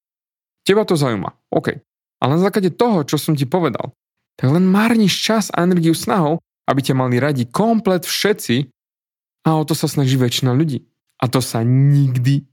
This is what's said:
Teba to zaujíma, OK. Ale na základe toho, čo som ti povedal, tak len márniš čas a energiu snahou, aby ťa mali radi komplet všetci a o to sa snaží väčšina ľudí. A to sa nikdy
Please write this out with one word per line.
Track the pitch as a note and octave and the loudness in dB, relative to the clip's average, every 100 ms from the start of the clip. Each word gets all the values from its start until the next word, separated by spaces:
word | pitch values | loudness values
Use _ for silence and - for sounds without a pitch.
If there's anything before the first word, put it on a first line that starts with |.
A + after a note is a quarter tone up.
| _ _ _ _ _ _ | _ _ _ _ _ _
Teba | - G3+ G#3+ | 0 0 2
to | |
zaujíma, | E3+ C#3 G#2+ E2+ - _ | 0 0 -2 -6 -10 _
OK. | D#3+ - - - _ _ _ | -6 -4 -8 -12 _ _ _
Ale | B2 D#3+ | 0 2
na | |
základe | G3 G#3 F#3 | 0 0 -2
toho, | D#3+ A#3+ F#3+ | 0 0 0
čo | C3+ D3+ | 0 -2
som | - | -2
ti | D3 C3 | -2 0
povedal, | F#3 D#3+ G#2+ - - _ _ _ - | -2 -2 -4 -8 -14 _ _ _ -4
tak | C3 | 0
len | D#3+ | 2
márniš | F#3 G3 A3+ A3+ G3 - | 2 2 2 2 2 0
čas | - A3 - | -2 -2 -2
a | - F3 | 0 0
energiu | F3+ E3 | 2 2
snahou, | D#3 - G#3+ D3+ E3 - _ - | 0 0 0 0 -2 -8 _ -2
aby | C3+ C3+ | -2 0
ťa | |
mali | C3 B2+ B2 | 0 0 0
radi | C#3+ C3+ A#2+ | 0 -2 -2
komplet | - A3 A3+ G3+ F3+ - | 0 0 0 0 -2 -2
všetci | - G3 G#3 - A#2+ C#3+ _ _ _ _ _ _ _ | -2 -2 -2 -2 -2 -4 _ _ _ _ _ _ _
a | D#3+ D#3 | 0 0
o | D3+ | 0
to | |
sa | D#3+ D#3 | -2 -2
snaží | - C3 | 0 0
väčšina | C3 B2 - C3 | 2 0 0 0
ľudí. | B2 D#3+ A#2+ - _ _ _ | 0 0 -4 -10 _ _ _
A | B2+ | -2
to | C3 | -2
sa | B2 A#2+ A#2 | -2 -2 0
nikdy | C3 C#3 C#3+ C3+ B2+ B2 C#3 - | 2 4 4 2 0 0 0 -4